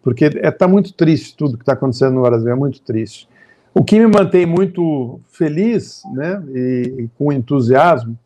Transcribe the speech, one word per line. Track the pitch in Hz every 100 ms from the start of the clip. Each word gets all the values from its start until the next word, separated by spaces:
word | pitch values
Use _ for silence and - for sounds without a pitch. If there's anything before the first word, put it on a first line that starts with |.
porque | - 117 151
é, | 147 -
tá | - 185
muito | 196 190
triste | - 165 156 - _
tudo | 147 120
que |
tá | -
acontecendo | 135 135 120 131
no | 131
Brasil, | 123 117 113
é |
muito | 123 139 131
triste. | - 110 117 - _ _ _ _ _
O | -
que | - 208
me | 226
mantém | 208 196 185
muito | 175 170 190 180 170 147 123 151 _
feliz, | _ 160 151 220 220 - - -
né, | 131 156 202 147
e, | 131 127 127 123 135
e | 117 _
com | 147
entusiasmo | 139 120 143 117 135 170 151 117 117